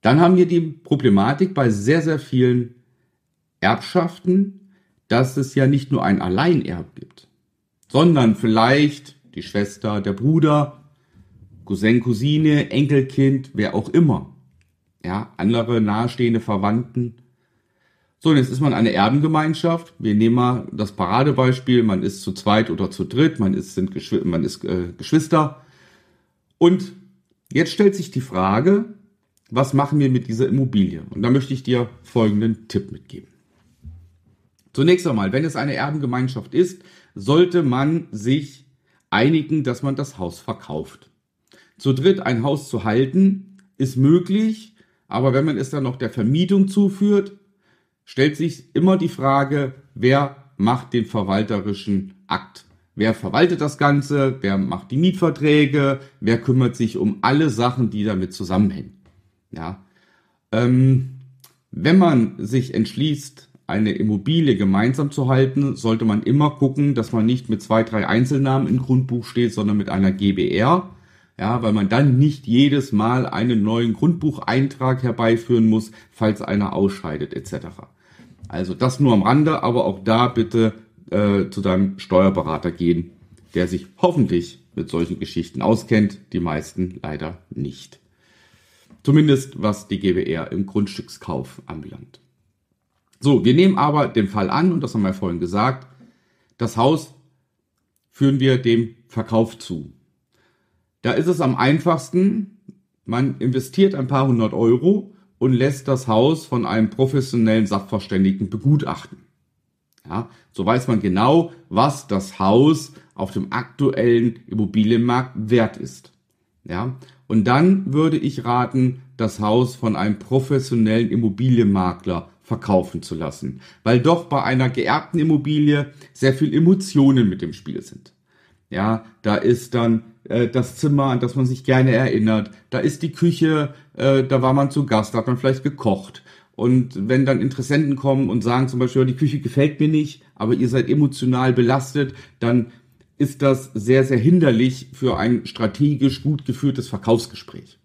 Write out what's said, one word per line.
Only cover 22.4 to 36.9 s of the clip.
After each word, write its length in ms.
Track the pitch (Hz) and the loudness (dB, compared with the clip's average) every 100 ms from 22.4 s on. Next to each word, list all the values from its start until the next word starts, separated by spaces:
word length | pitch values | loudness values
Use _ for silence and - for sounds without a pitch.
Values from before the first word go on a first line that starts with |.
| - 104 110 | 0 2 2
oder 220 | 82 92 | -2 -6
zu 100 | - | -6
dritt. 380 | 90 120 156 160 | -6 0 0 2
Man 140 | 98 | -2
ist, 200 | 92 - | -2 -6
sind 160 | - 92 | -6 -6
Geschwi-, 340 | - - 107 | -6 -6 -4
man 200 | 87 85 | -2 -2
ist, 200 | - - | -4 -6
äh, 280 | - 90 87 - | -6 -4 -6 -10
Geschwister. 680 | - 156 156 165 147 - _ _ _ _ _ _ _ _ _ _ | -2 0 2 0 0 -4 _ _ _ _ _ _ _ _ _ _
Und 340 | 170 185 - - - _ _ _ _ | 2 2 -4 -14 -20 _ _ _ _
jetzt 200 | 131 165 | -2 -2
stellt 240 | - 202 196 | 4 2 4
sich 160 | - | -6
die 80 | 139 | -8
Frage, 760 | 123 92 92 104 156 202 233 - _ _ _ _ _ | -6 -2 0 2 4 2 0 -12 _ _ _ _ _
was 260 | 113 135 | -4 0
machen 260 | 139 143 151 | 0 0 2
wir 100 | 139 | 2
mit 160 | 127 - | 0 -2
dieser 220 | 113 131 | -2 0
Immobilie? 560 | 135 127 110 92 80 78 | 0 0 2 0 -2 -12
Und 140 | - | -6
da 80 | 113 | 0
möchte 240 | 131 131 | 0 0
ich 80 | 131 | -8
dir 260 | - 123 120 - | -2 -2 -2 -8
folgenden 640 | - 123 110 104 113 110 - | -6 0 2 2 -2 -4 -4
Tipp 240 | 98 - | -6 -6
mitgeben. 380 | - _ - - _ _ _ _ _ - - _ _ _ _ _ _ _ | -16 _ -20 -20 _ _ _ _ _ -20 -20 _ _ _ _ _ _ _
Zunächst 340 | - 147 180 180 | 0 4 4 2
einmal, 240 | 113 98 | -2 0
wenn 140 | 123 | -2
es 100 | 156 | -4
eine 200 | 135 143 | -4 -6
Erbengemeinschaft 800 | - 139 151 135 123 127 127 - | -4 -4 -4 -4 -4 -4 -6 -6
ist, 300 | 143 180 - - | -2 -2 -2 -20